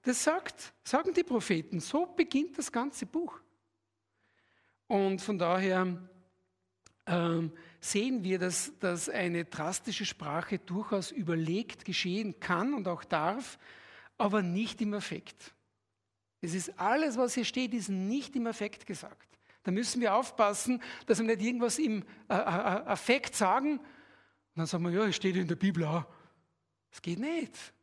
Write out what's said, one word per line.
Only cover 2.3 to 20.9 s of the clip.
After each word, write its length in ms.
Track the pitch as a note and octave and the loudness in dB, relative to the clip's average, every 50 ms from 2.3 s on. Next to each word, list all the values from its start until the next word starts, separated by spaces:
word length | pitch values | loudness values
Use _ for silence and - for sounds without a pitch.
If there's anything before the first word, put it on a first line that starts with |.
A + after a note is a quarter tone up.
| - C4+ D4+ F4+ - - | 4 0 0 0 -4 -6
das 120 | C#4+ - | -8 -2
ganze 360 | - A#3 B3 C#4 - - A3+ | -2 -2 -2 -2 -4 -8 -10
Buch. 320 | F#3 - D#4+ F4 - - - _ _ _ _ _ _ _ _ _ _ _ _ _ _ _ _ _ _ _ _ _ _ _ _ _ _ _ _ _ | -4 -4 -4 -4 -4 -8 -14 _ _ _ _ _ _ _ _ _ _ _ _ _ _ _ _ _ _ _ _ _ _ _ _ _ _ _ _ _
Und 320 | _ A3+ G3 G3 F#3+ F#3+ F3+ | _ 2 4 4 4 2 0
von 200 | - - G#3 F3+ | -2 -2 0 2
daher, 580 | F3+ E3+ F3+ F#3 F#3+ F#3+ F#3 F#3 F#3 F#3 F3+ E3+ - - - - _ _ _ _ _ _ _ _ _ _ _ _ _ - _ _ _ | 2 4 4 4 4 4 4 4 2 2 0 -4 -8 -16 -20 -20 _ _ _ _ _ _ _ _ _ _ _ _ _ -20 _ _ _
ähm, 440 | - E3+ F3 E3+ E3+ E3+ E3 E3 D#3+ D#3+ - - - - _ | 0 0 2 2 2 2 0 0 -2 -6 -12 -20 -20 -20 _
sehen 440 | - - - G3+ A3 C4 C4 A#3+ F3+ | -8 0 0 2 2 2 0 -2 0
wir, 140 | F#3 F#3+ | 0 0
dass, 340 | F3+ F3+ F#3 - - - - - | 0 0 0 0 -2 -4 -6 -6
dass 320 | - - F#3 F3 E3+ - - | -2 -2 -2 0 0 -4 -4
eine 360 | - G#3 F#3 F3 F3 E3+ E3 | -2 0 0 0 0 -2 -4
drastische 600 | - - - D3+ E3 F#3+ - - - F3+ - G#3+ | -4 -6 -6 -4 -4 -4 -4 -4 -6 -6 -4 -4
Sprache 540 | - - - D#3+ D3 C#3+ E3 E3+ - G#3 F3+ | -6 -6 -6 -6 -4 -4 -4 -2 -2 -6 -6
durchaus 500 | - - F3 G3 G#3+ - G#3+ G3 F3 - | -4 -4 -4 -4 -2 0 -2 -2 -2 -4
überlegt 760 | - C#4+ F#3 D#3+ E3+ E3 D#3+ D#3 E3+ G3+ A#3 - - - - | -6 -6 -2 0 0 0 0 0 0 -2 -2 -6 -10 -12 -8
geschehen 540 | - E3+ - - F#3 F3+ G#3 A3+ G#3 - - | -4 -4 -2 -2 0 -2 -2 -2 -4 -6 -8
kann 360 | - - F3+ E3 G3+ C4 D4 | 0 0 0 2 2 0 -2
und 120 | B3 F#3+ | -2 -2
auch 160 | F#3 F3 D#3+ - | -4 -4 -6 -4
darf, 540 | - - D#3 D3+ E3+ G3+ C4 C4+ - - - - - - - - - - - - - _ _ | -2 0 2 2 0 0 -2 -6 -10 -16 -18 -20 -20 -20 -20 -20 -20 -20 -20 -20 -20 _ _
aber 240 | A3+ G#3 G3 G#3+ F#3+ | 0 2 4 2 2
nicht 360 | F3 E3+ F#3+ A3+ G#3+ - - | 2 0 -2 -2 -4 -2 -4
im 120 | A3 G#3 G3+ | -2 -2 -2
Affekt. 640 | G#3 - - D#3+ - - - - _ - - _ _ _ _ _ _ _ _ _ _ _ _ _ _ _ _ _ _ | -4 -4 -6 -8 -8 -10 -14 -20 _ -20 -20 _ _ _ _ _ _ _ _ _ _ _ _ _ _ _ _ _ _
Es 140 | - E3+ E3 | -6 -4 -4
ist 260 | F#3+ E3+ - - - | -4 -4 -6 -6 -2
alles, 380 | F3 G3+ A#3+ D4 D#4+ D4+ A3+ | 2 2 4 4 2 2 2
was 160 | A#3 B3+ A#3+ - | 0 0 0 0
hier 120 | B3+ A#3 | -2 -2
steht, 280 | - - B3+ B3+ A#3+ A#3 | -2 -2 -2 -2 0 -2
ist 160 | A#3 F#3 G3 | -4 -2 -2
nicht 460 | G3 F#3+ F#3+ G3 A#3 C#4+ C4+ - - | -2 -2 0 0 -2 -2 -4 -4 -4
im 100 | C4 A#3 | -2 -2
Affekt 400 | A#3 A3 - G#3 - - - - | -2 -2 -4 -6 -8 -8 -12 -12
gesagt. 420 | - F#3 D3 - - - _ - _ _ _ _ _ - _ _ | -12 -12 -10 -10 -16 -18 _ -20 _ _ _ _ _ -20 _ _
Da 80 | - | 0
müssen 300 | F3+ G3+ A#3+ - - B3 | 0 0 0 0 0 2
wir 120 | A#3+ G#3+ F#3+ | 2 4 4
aufpassen, 680 | A3+ C4 - - - A3 G3+ G#3 - - A#3+ B3+ A#3+ - - | 4 2 0 4 4 4 4 4 0 0 0 0 -2 -2 -10